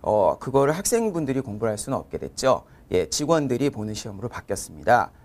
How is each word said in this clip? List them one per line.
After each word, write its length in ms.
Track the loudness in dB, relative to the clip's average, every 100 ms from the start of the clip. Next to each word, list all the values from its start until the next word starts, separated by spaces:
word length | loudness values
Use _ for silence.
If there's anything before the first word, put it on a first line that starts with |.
어, 360 | 0 4 4 2
그거를 340 | 0 2 2
학생분들이 680 | 2 0 0 0 0 -2 -2
공부를 300 | -4 -4 -2
할 60 | -2
수는 200 | -4 -6
없게 200 | -6 -8
됐죠. 460 | -8 -2 2 2 0 -20 -2
예, 180 | 0 0
직원들이 640 | -2 2 2 2 0 0
보는 220 | -2 -6
시험으로 360 | -8 -10 -10 -10
바뀌었습니다. 840 | -10 -6 -6 -6 -4 4 4 4 -6